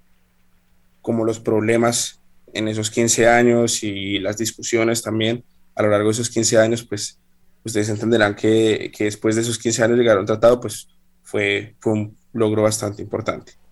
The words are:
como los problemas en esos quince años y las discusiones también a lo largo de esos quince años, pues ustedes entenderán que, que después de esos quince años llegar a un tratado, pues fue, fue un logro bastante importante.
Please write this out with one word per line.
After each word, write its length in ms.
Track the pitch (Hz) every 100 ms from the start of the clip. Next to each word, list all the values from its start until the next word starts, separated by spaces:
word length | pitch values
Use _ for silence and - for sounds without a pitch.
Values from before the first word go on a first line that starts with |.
| _ _ _ _ _ _ _ _ _ _
como 240 | - 117 113
los 140 | 110
problemas 840 | 113 110 107 117 117 120 - - _ _ _
en 140 | - 110
esos 240 | 110 107
quince 360 | - 117 117 117
años 560 | 117 120 120 117 -
y 360 | 107 98 98 98
las 180 | 95 107
discusiones 640 | 110 - - 117 113 117
también 420 | 110 110 110 117 - _ _
a 80 | -
lo 80 | 107
largo 200 | 104 107
de 40 |
esos 160 | 110 117
quince 300 | - 110 113
años, 240 | 110 117
pues 340 | 117 101 - - _ _ _ _
ustedes 260 | 110 107 107
entenderán 460 | 104 110 113 104 101
que, 560 | 107 110 110 104 - -
que 100 | 104
después 300 | 104 110 110
de 80 |
esos 140 | 117 117
quince 260 | 117 113
años 140 | 113 120
llegar 200 | 117 101
a 20 |
un 60 | 104
tratado, 340 | 110 117 123
pues 280 | 110 - - _ _ _
fue, 540 | - 107 101 101 107 _
fue 140 | 113
un 240 | 107 107 - _
logro 300 | 117 110 107
bastante 380 | 107 107 104 101
importante. 520 | 98 104 110 - - - _